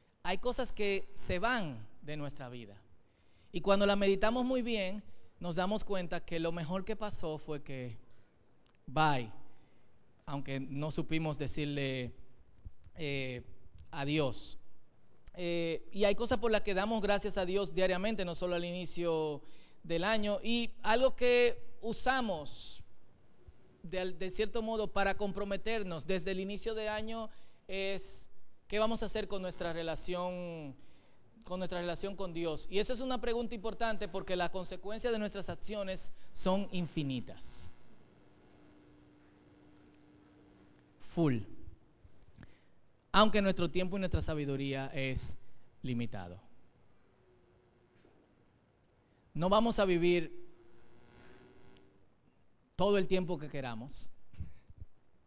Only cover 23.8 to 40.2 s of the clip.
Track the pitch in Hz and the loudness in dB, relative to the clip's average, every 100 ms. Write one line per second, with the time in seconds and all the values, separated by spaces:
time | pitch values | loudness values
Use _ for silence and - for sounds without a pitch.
23.8 | 165 185 185 185 190 185 214 233 226 226 | -6 -2 0 0 -2 0 0 0 0 0
24.8 | 208 196 196 190 208 185 202 196 220 226 | 2 4 4 4 2 0 -2 -2 0 0
25.8 | 190 165 156 185 170 185 190 202 226 220 | 0 -4 0 0 0 -2 -2 -4 -4 -2
26.8 | 214 214 214 226 220 - - - - 190 | -2 -2 -2 -4 -6 -8 -12 -14 -6 -2
27.8 | 196 196 - - - - - - - 202 | 0 -2 -4 -8 -8 -8 -8 -10 -4 2
28.8 | 220 226 208 220 196 196 185 - 175 165 | 4 2 0 -2 -2 -2 -4 -4 -4 -2
29.8 | 165 156 - 180 180 180 175 165 147 131 | -2 -2 -2 -2 -2 -4 -6 -8 -10 -12
30.8 | - - - - - - - 180 180 175 | -14 -16 -20 -20 -20 -18 -8 -4 -2 -2
31.8 | 175 165 196 196 190 165 165 151 - 185 | -2 -2 -4 -2 -4 -2 -2 -2 0 2
32.8 | 214 240 262 254 - 233 240 233 220 214 | 2 0 0 0 0 0 0 -4 -4 0
33.8 | 233 208 208 196 190 180 175 190 180 185 | 2 2 0 -2 -2 0 2 0 -4 -6
34.8 | 196 220 240 220 208 202 190 196 - 208 | -6 -2 0 0 0 -2 -6 -2 -2 -2
35.8 | 196 190 - - - - 190 190 196 180 | -2 -2 -2 -4 -4 0 2 4 2 0
36.8 | 175 - 143 127 113 - - - - - | -2 -2 -2 -2 -4 -8 -10 -8 -8 -8
37.8 | - - - - - - - - - - | -14 -16 -20 -20 -20 -20 -20 -20 -20 -20
38.8 | - - - - - - - - - - | -20 -20 -20 -20 -20 -20 -20 -20 -20 -20
39.8 | - - - - | -20 -20 -20 -20